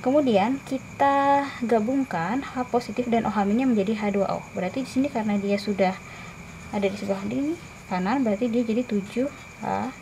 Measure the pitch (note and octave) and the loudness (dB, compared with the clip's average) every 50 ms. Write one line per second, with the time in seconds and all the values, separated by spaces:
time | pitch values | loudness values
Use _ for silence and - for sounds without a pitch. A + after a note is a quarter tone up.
0 | - B3 C4 D4+ D4+ B3+ A3+ F#3+ F#3+ A3+ C4+ C4+ - - C4+ C4 - - - - | 0 4 4 4 4 6 4 4 4 4 0 -2 -4 -6 -6 -6 -6 -8 -2 2
1 | C#4 C#4 C#4 C#4 C#4 C#4 C#4 C#4 C#4+ C#4 - - B3 A3 A#3+ A3 G#3+ A3+ C4 C#4 | 2 4 4 4 6 6 4 4 4 0 -4 -4 0 2 4 4 4 2 2 0
2 | C4+ - - F3 E3 F3+ A3 C4+ C4+ - - C4 B3 - - A#3+ A#3+ - G#3+ - | 0 0 -2 -2 -2 0 -2 -2 -4 -4 -4 -4 -4 0 0 0 0 0 -4 -4
3 | B3 B3 A3+ A3+ A3 - G3+ G#3+ G3+ G3 G#3 A#3 C4+ C4 A#3+ G#3+ F#3+ F#3+ A3 G#3 | 0 2 2 2 2 2 0 2 2 4 4 4 4 4 4 4 2 2 0 0
4 | G#3 G#3 G3 G3+ G3 - - - - - - G3 F3+ F#3 F#3 C4+ C4 C4+ - B3+ | 0 0 2 2 2 2 0 -4 -4 -8 -6 -4 -4 -4 -2 -4 -6 -2 0 0
5 | C4+ C#4+ - A#3 G#3+ G#3+ G#3 G3+ G3 G3+ G3+ G3+ - - G#3 F#3+ G3 F3+ F#3 - | 0 0 0 -2 0 2 0 0 2 2 0 0 0 -2 0 2 2 2 2 -2
6 | - - - - - - - - - - - - - - - G#3 G3 G3 G3 - | -10 -16 -16 -14 -14 -14 -14 -16 -16 -16 -16 -16 -14 -8 -6 -2 -2 0 -2 -2
7 | G#3 G3 G3 F#3+ G3 G#3 A#3 C4 C#4 D4 E4 F4 - - - - - - G3+ F3+ | -4 -4 -4 -4 -4 -4 -4 -2 -2 -2 -4 -6 -8 -16 -18 -18 -10 -6 -4 -2
8 | F#3 F#3+ A#3 C#4+ C4+ A3 G#3 G3 A#3 B3 A3 A#3+ B3 A3+ A3 A3+ B3+ B3 G#3+ G3+ | 0 0 2 2 2 2 2 0 0 0 2 0 2 2 0 0 0 0 0 -2
9 | F#3+ G3+ - A#3 B3+ C#4+ - - - - - - G#3+ - F#3+ G3 G#3 B3 C4 - | -2 -2 -2 -2 -2 -2 -4 -10 -18 -18 -16 -8 -4 -2 -2 -2 -2 -4 -8 -12